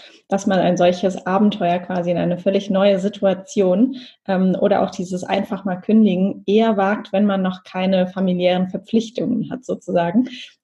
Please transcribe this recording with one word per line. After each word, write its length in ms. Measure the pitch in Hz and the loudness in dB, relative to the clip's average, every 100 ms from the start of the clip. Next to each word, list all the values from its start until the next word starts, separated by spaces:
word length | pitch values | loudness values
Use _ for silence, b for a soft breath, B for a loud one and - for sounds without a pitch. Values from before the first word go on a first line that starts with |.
| B B _ | B B _
dass 180 | 202 208 | -2 0
man 120 | 190 | 2
ein 200 | 175 175 | 2 4
solches 480 | 180 180 190 185 180 | 2 2 -2 -2 -2
Abenteuer 540 | 190 208 - 175 180 | 2 2 2 -2 -2
quasi 300 | 180 185 175 | -4 -4 -2
in 60 | 175 | 0
eine 220 | 175 175 | 0 -2
völlig 320 | 196 196 202 | 0 -2 0
neue 280 | 190 202 190 | 2 4 2
Situation, 1000 | 196 - 196 190 - 220 185 185 262 B B B - | 0 -2 0 0 -4 0 2 4 2 B B B -4
ähm, 300 | 185 185 175 | 0 2 2
oder 240 | 202 202 | 2 2
auch 80 | 190 | 0
dieses 320 | - 180 180 | -4 -8 -8
einfach 440 | 185 190 - 190 196 | -4 -4 -4 -6 -6
mal 100 | 185 | -6
kündigen 680 | - 220 208 180 196 - - | 2 4 4 2 -2 -4 0
eher 320 | 208 226 202 | 2 2 2
wagt, 340 | 196 214 - | 0 -2 -4
wenn 140 | 196 208 | -2 0
man 160 | 196 | 0
noch 200 | 185 185 | -2 -4
keine 420 | - 185 185 190 185 | -10 -4 0 0 0
familiären 640 | 190 190 180 180 180 185 | -2 -2 0 0 0 -2
Verpflichtungen 800 | 185 - 226 226 - 165 - - | -4 -2 -2 -2 -4 -4 -4 -4
hat 160 | - - | -8 -8
sozusagen. 640 | - - 180 170 208 254 B B B | -8 -2 0 2 0 0 B B B